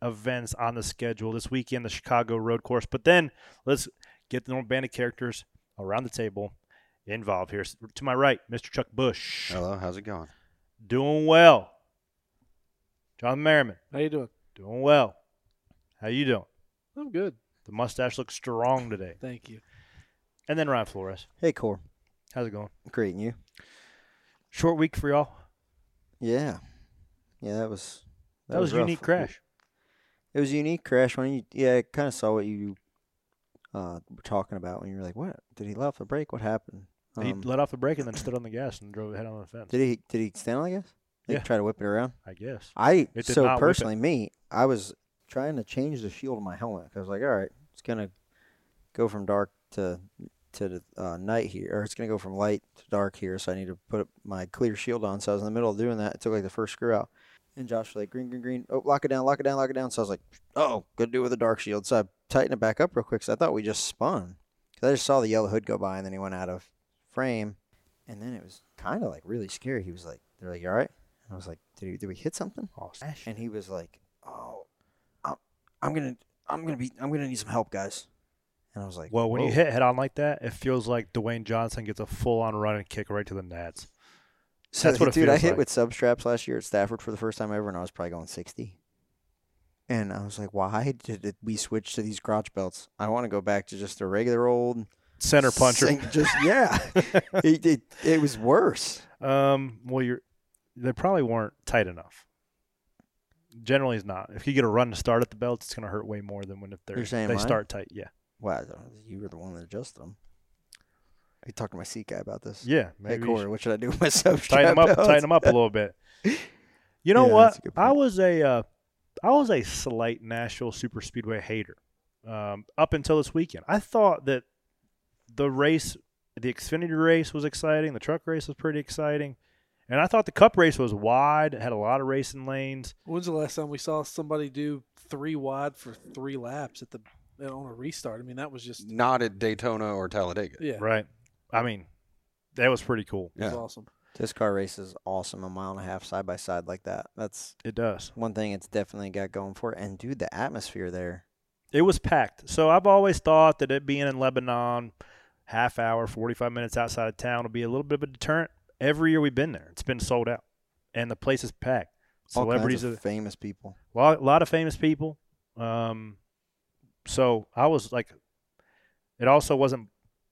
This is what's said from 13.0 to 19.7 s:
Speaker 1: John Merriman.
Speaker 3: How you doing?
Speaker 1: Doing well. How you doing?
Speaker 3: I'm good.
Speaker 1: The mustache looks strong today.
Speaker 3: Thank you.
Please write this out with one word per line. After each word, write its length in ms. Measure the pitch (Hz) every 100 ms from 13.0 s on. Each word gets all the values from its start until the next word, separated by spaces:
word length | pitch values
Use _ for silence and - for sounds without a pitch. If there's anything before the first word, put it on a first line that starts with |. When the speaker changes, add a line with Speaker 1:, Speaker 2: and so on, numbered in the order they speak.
| _ _
Speaker 1:
John 240 | 120 135
Merriman. 360 | 156 151 127 87 _
Speaker 3:
How 60 | 139
you 120 | 151
doing? 200 | 147 123 _ _
Speaker 1:
Doing 280 | - 95 120
well. 340 | 139 147 113 - _ _ _ _ _ _ _ _
How 80 | 110
you 180 | 127 139
doing? 200 | 110 92 _ _ _ _ -
Speaker 3:
I'm 160 | 294
good. 240 | 175 196 117 _ _ -
Speaker 1:
The 60 |
mustache 480 | 104 120 - 127 -
looks 160 | 127 -
strong 560 | - 117 120 131 120
today. 240 | 104 92 85
Speaker 3:
Thank 300 | 131 120 -
you. 120 | 110 _